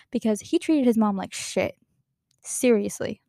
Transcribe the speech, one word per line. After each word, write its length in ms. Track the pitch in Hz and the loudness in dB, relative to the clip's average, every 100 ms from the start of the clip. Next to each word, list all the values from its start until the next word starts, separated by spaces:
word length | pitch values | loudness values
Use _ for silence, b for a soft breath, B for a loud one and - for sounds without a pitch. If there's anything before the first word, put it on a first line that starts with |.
| B | B
because 300 | 233 220 208 | -4 -2 -2
he 180 | - 330 | -2 -2
treated 260 | - 311 247 | 2 2 4
his 120 | 220 | 4
mom 180 | 214 190 | 2 0
like 180 | 185 | -6
shit. 420 | - - - 202 - _ _ _ _ _ _ | -10 -6 -2 -2 -4 _ _ _ _ _ _
Seriously. 800 | - - 247 214 202 - - - | -12 0 2 2 0 -6 -8 -8